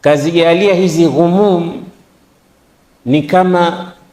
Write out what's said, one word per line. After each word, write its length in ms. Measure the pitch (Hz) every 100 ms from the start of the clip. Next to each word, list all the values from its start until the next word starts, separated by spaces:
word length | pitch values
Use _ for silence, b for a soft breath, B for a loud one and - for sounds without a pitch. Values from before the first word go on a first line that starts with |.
kazijalia 720 | 143 147 147 170 165 170 202
hizi 320 | 180 185 160 165
ghumum 640 | 147 175 185 208 180 170 - - _ _ _ _ _ _ _ _ _ _ _ 120
ni 160 | 135
kama 680 | - 185 185 180 175 180 - - _